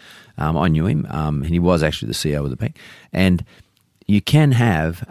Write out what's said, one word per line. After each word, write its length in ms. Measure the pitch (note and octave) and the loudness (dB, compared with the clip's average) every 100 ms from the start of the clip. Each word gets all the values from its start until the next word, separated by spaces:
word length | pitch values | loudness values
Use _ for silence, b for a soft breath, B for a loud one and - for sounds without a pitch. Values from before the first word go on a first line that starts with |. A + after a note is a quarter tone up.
| B B B - | B B B -6
Um, 200 | D2+ D#2+ | -2 0
I 100 | F2 | 2
knew 180 | D#2 F2+ | 2 0
him, 220 | - G1+ | -2 -4
um, 320 | D#2 D2+ D2 | -4 -4 -4
and 100 | D2+ | -2
he 60 | F2 | 0
was 220 | F2 F2 | 2 2
actually 280 | D#2 - A1 | 0 -2 -8
the 40 | |
C 180 | - D#2 | -6 -4
E 40 | D2 | -2
O 80 | |
of 60 | C#2+ | -4
the 80 | B1 | -6
bank. 200 | A2 - B B B | -8 -10 B B B
And 320 | - F#2 F2 - b b b _ _ - | 0 2 2 -2 b b b _ _ -2
you 160 | G2+ | 0
can 300 | - D3 D3 | 2 4 4
have 540 | A#2+ A#2 E2 D#2+ E2+ - | 4 2 2 0 -4 -6